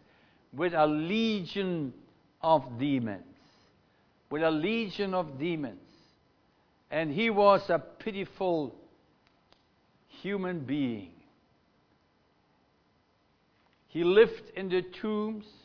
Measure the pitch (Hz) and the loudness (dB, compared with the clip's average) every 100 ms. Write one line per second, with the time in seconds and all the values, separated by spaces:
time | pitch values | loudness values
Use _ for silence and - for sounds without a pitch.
0 | - _ _ _ _ 127 175 165 151 151 | -20 _ _ _ _ -4 0 4 4 2
1 | 165 220 226 208 170 202 185 170 135 - | 0 2 2 0 -4 -4 -2 -2 -4 -8
2 | - _ _ _ 165 156 127 117 143 135 | -20 _ _ _ 2 2 2 -4 0 0
3 | 113 95 - - - _ _ _ _ _ | -2 -6 -12 -20 -20 _ _ _ _ _
4 | _ _ _ 147 160 156 185 226 208 185 | _ _ _ 0 2 2 2 0 -2 -4
5 | 196 185 156 131 170 160 131 92 - - | -2 -2 -4 -4 -4 -4 -6 -10 -20 -20
6 | _ _ _ _ _ _ _ _ _ 151 | _ _ _ _ _ _ _ _ _ -4
7 | 160 143 226 202 202 196 - 165 - - | -2 0 0 4 6 6 4 -2 -2 -12
8 | 214 196 175 - 185 165 131 - - _ | -8 -6 -8 -4 -2 0 -2 -10 -20 _
9 | _ _ _ _ _ - _ _ _ _ | _ _ _ _ _ -20 _ _ _ _
10 | _ - 185 202 185 175 127 147 131 110 | _ -12 -6 -4 -4 -6 -4 -2 -2 -4
11 | 92 - - _ _ _ _ _ _ _ | -10 -20 -20 _ _ _ _ _ _ _
12 | _ _ _ _ _ _ _ _ _ _ | _ _ _ _ _ _ _ _ _ _
13 | _ _ _ _ _ _ _ _ _ 156 | _ _ _ _ _ _ _ _ _ -2
14 | 175 202 226 - - 185 190 185 180 - | 4 6 6 2 -14 -10 -4 -2 -4 -6
15 | 214 214 214 214 208 - | -4 -4 -4 -8 -14 -20